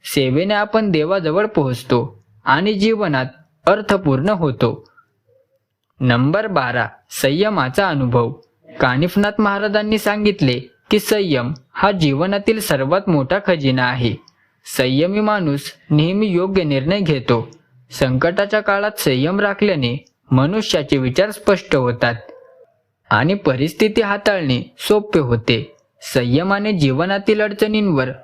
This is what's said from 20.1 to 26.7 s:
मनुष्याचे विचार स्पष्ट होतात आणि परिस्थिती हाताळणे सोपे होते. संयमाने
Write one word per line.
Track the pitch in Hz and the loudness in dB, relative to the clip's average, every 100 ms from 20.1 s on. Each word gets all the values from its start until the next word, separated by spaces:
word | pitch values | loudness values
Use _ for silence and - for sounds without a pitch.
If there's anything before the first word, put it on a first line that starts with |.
| _ _ | _ _
मनुष्याचे | 131 143 214 214 170 139 139 | 2 2 0 -2 -2 0 0
विचार | 127 123 208 | 2 0 0
स्पष्ट | 202 - 190 - 147 | 0 0 0 2 0
होतात | 123 120 123 117 - - - - _ _ _ _ _ | 0 0 -2 -2 -12 -20 -20 -20 _ _ _ _ _
आणि | 107 143 | 0 2
परिस्थिती | 202 151 127 156 - 220 214 | 0 0 0 -4 0 0 2
हाताळणे | 208 202 214 196 147 123 - _ | -2 0 0 0 0 -2 -4 _
सोपे | - 214 208 175 | 0 0 2 -2
होते. | 127 117 - 113 - - _ _ - | 0 -2 0 -2 -4 -18 _ _ -4
संयमाने | 131 123 131 185 202 214 | -2 2 0 2 0 0